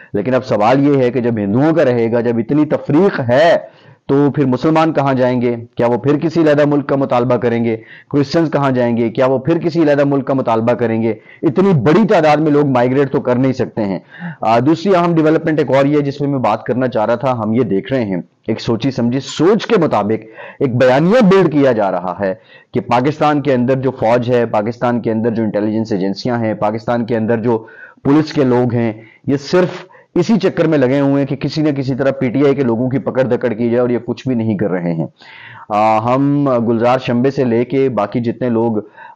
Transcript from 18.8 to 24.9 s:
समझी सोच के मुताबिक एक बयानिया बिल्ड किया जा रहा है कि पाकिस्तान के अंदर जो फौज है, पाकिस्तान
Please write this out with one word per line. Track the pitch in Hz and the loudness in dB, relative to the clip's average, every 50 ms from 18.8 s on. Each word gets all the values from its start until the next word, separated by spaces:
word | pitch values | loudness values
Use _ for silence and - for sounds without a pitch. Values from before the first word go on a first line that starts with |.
| - 139 | -2 -4
समझी | 123 - 117 120 123 139 | -2 -2 -2 -2 -2 -4
सोच | - - - - 151 185 226 185 - | -6 -8 -4 0 2 2 2 2 0
के | - 233 | 0 0
मुताबिक | 196 156 123 123 107 101 104 110 107 - - - - - - - - | 0 2 0 0 0 0 -2 -4 -4 -6 -12 -20 -20 -20 -18 -8 -4
एक | 139 131 117 | -4 -2 0
बयानिया | 123 131 127 127 143 160 175 220 262 | 2 4 4 4 4 4 4 4 4
बिल्ड | 226 180 190 190 180 156 | 6 6 6 4 4 2
किया | 151 147 139 131 120 | 2 2 2 4 2
जा | 107 101 95 | 2 0 0
रहा | 92 87 90 92 87 98 | -2 -2 -4 -6 -4 -4
है | 101 95 92 - - - - - _ _ - | -4 -4 -4 -6 -10 -20 -20 -20 _ _ -6
कि | 127 | -6
पाकिस्तान | - - 120 123 127 170 - - 160 147 151 147 | -2 0 0 0 2 0 0 0 0 0 0 0
के | 131 143 | 0 0
अंदर | 131 123 123 127 135 | 0 2 2 0 0
जो | 131 127 131 | 0 -2 -4
फौज | 127 - 117 110 120 123 117 120 | -2 -2 0 0 2 0 0 0
है, | 127 120 117 | 0 0 0
पाकिस्तान | 113 113 110 104 117 117 - 127 123 | 0 -2 -2 -2 -4 -4 -4 -2 -2